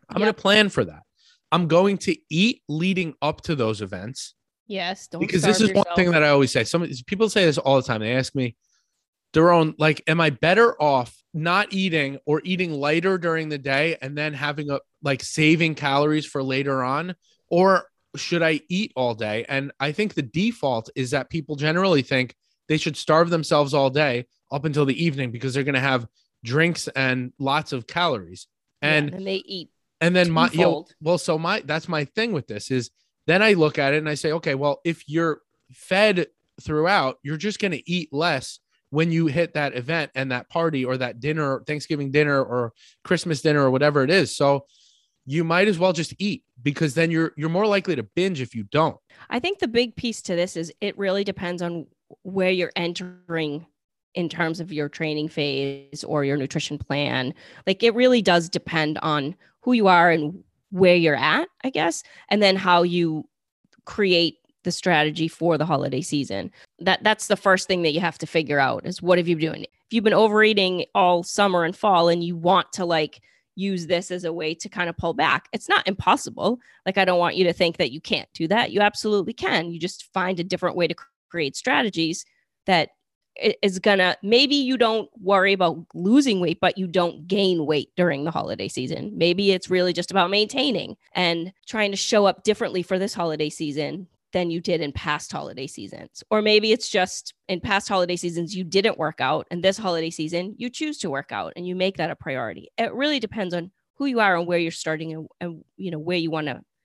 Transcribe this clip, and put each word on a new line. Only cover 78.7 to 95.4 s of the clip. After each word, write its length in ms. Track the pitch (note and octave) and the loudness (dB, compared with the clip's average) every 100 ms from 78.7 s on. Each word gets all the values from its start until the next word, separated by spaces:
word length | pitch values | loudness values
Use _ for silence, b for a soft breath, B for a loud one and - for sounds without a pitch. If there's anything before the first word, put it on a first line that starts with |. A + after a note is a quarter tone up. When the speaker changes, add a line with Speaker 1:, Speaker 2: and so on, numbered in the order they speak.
Speaker 2:
You 100 | F#3+ | 2
absolutely 520 | G#3 - A3 G#3 F#3 | 0 0 0 0 -2
can. 380 | - F#4 A3 E3+ | -4 -2 -2 -2
You 80 | E3+ | -6
just 320 | F3 - - | -8 -10 -8
find 260 | F#3+ F3+ F3+ | -4 -2 -2
a 40 | |
different 320 | F3+ F3+ F#3 - | -4 -4 -2 0
way 120 | E3 | -2
to 60 | |
cr-, 120 | - - _ _ | -4 -14 _ _
create 260 | E3+ D3 - | -6 -6 -4
strategies 680 | B3+ C#4+ A3+ F3 D#3+ E3+ - _ _ _ - | -2 0 0 -2 -2 -4 -12 _ _ _ 0
that 220 | F3+ - _ _ _ _ - | 2 0 _ _ _ _ -4
i-, 120 | - - | -2 0
is 160 | G#3 F#3 | -2 0
gonna, 360 | G#3+ G3 F3+ - | 2 4 4 0
maybe 340 | G3 A#3 C4+ C#4+ | 2 4 4 2
you 220 | B3+ C4 | 0 2
don't 320 | A3+ A3 F#3+ - | 2 0 -4 -6
worry 340 | F#3 G3 G3 | 0 4 4
about 240 | G3 F3 E3 - E3 | 4 2 0 -8 -4
losing 440 | F3+ C4 C4+ F#3+ | 4 4 4 2
weight, 200 | F3 E3+ | 0 2
but 160 | F#3 - | 0 0
you 80 | F#3 | -2
don't 400 | F3+ F3 - E3+ | 0 0 -2 -4
gain 380 | G3+ G3 E3+ D3 | 0 2 2 2
weight 240 | D3+ - - | 0 -2 0
during 280 | F3 C#3 D#3 | 0 0 -2
the 60 | |
holiday 360 | E3 - - G2 | -4 -4 -6 -8
season. 440 | - B2+ B2+ G#3 G#3 | -6 -6 -6 -8 0
Maybe 340 | E3+ F3+ G3 | 2 2 2
it's 180 | F#3 D#3+ | 2 0
really 200 | F#3 F3+ | 0 0
just 200 | E3+ F3 | -2 -2
about 180 | F#3+ F3+ | 0 2
maintaining 680 | G3+ G#3+ C4+ C#4 G3+ - - _ | 0 -2 -2 -2 -2 -6 -14 _
and 380 | - F3+ E3+ E3+ - - | -2 0 -2 -6 -12 -10
trying 220 | A3 G#3 | -4 -2
to 60 | G3 | -2
show 280 | - G#3+ G3 | 0 4 4
up 160 | - | 2
differently 400 | - G#3 A3+ F#3 | 0 -2 -2 -4
for 160 | E3+ F#3 | -2 -2
this 140 | G3 - | -2 -4
holiday 340 | E3+ D3+ D3+ | -4 -2 -4
season 580 | - D3+ C#3+ C#3+ D#3+ F3+ _ _ | -4 -6 -4 -6 -8 -14 _ _
than 160 | F3+ F3 | -4 -2
you 120 | E3 | -2
did 180 | E3+ E3 | -2 -2
in 140 | D3 | -2
past 360 | - E3+ D3+ - | -6 -4 -4 -6
holiday 380 | D3 | -12